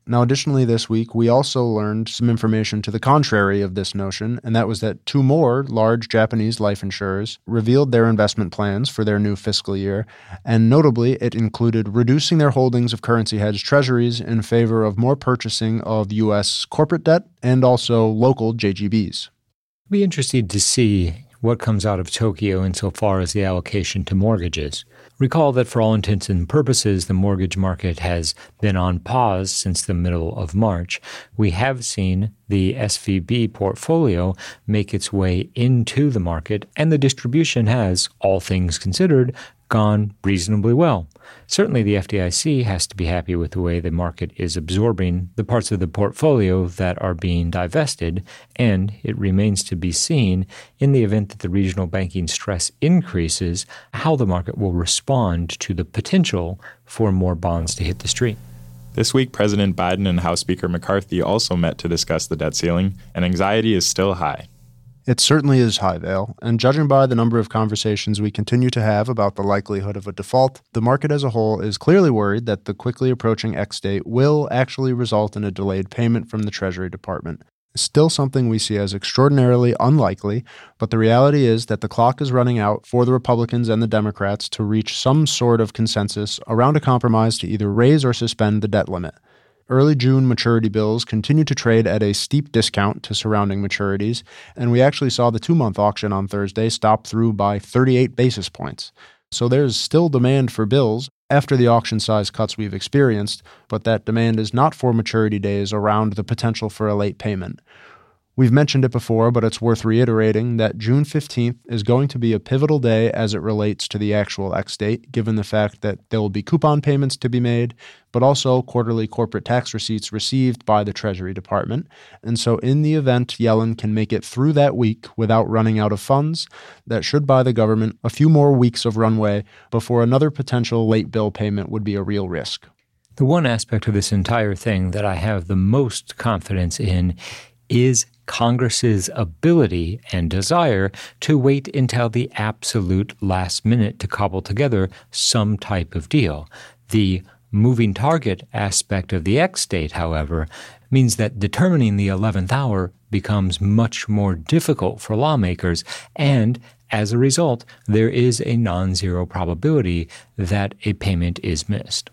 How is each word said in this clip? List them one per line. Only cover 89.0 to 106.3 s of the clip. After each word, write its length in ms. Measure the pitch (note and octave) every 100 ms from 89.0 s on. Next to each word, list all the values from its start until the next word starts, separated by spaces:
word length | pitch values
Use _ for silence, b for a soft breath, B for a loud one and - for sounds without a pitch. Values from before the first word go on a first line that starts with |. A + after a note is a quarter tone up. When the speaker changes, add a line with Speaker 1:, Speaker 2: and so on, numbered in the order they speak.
| D#2+ - b b b b b
Speaker 1:
Early 280 | B2+ D3 C#3+
June 320 | B2+ C3 C3
maturity 420 | A2+ A#2 A2+ A2
bills 340 | G#2+ G#2+ A2+
continue 400 | - A2 G#2+ D3+
to 120 | D3+ C#3
trade 320 | A#2+ A2+ G#2
at 160 | G#2
a 100 | G#2
steep 380 | G2+ - C#3+ C#3+
discount 500 | A2+ G#2+ - G2+ -
to 140 | - G#2
surrounding 480 | A2 G#2+ G2+ G2
maturities, 580 | G2+ - G2+ G2 G#2 A#2+ - B B -
and 160 | A#2+
we 80 | A#2+
actually 300 | C#3 - C3+
saw 220 | - A#2+
the 80 | A2+
two-month 400 | - E3 A2+ F#2+
auction 340 | G#2 G#2 G#2
on 140 | G2 G2
Thursday 420 | G2+ G2+ A2 A2+
stop 380 | - G#2+ A2 -
through 260 | A2+ A#2
by 240 | G2+ G2+ G2+
thirty-eight 580 | - B2 C3 B2+ B2+ B2+
basis 320 | B2+ A2 F#2
points. 440 | - D2 - - b b b b
So 160 | - A#2+
there's 280 | C3 C#3 G#2+
still 320 | - D#3 E3+
demand 440 | C3+ B2 C#3 B2+
for 160 | - G#2
bills 420 | C3+ A#2 A2+ C3+ _ -
after 260 | C#3+ - C3+
the 80 | A#2+
auction 340 | A#2 - A2
size 300 | - G#2+ G2
cuts 300 | - A2 -
we've 160 | G#2 G2
experienced, 640 | - C#3+ C3+ G#2 G#2 - b b b
but 180 | G#2+ A#2
that 200 | G#2+ -
demand 340 | A2+ A#2 A2
is 140 | G#2+
not 220 | A#2+ D3+ -
for 180 | B2+
maturity 460 | A2+ G#2+ A2+ G#2+ G#2
days 340 | G2+ G2+ G2+
around 400 | G#2+ G#2 G#2+ A2
the 100 | G2
potential 460 | G2